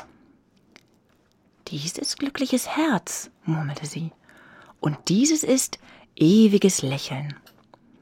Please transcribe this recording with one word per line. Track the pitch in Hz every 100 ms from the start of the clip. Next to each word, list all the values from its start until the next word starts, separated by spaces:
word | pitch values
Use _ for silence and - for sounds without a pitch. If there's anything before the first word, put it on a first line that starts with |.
| - _ _ _ _ _ _ - _ _ _ _ _ _ _ _ -
„Dies | 151 160 -
ist | 294 -
glückliches | 277 - 262 247 -
Herz“, | - 320 208 - - - _
murmelte | - 156 143 143 147
sie, | 160 165 - _ - - - - -
„und | 151 147 -
dieses | 190 294 311
ist | - 262 - - - - _ -
ewiges | 160 214 220 196 196 -
Lächeln.“ | 139 139 - 135 147 143 - _ _ - _ _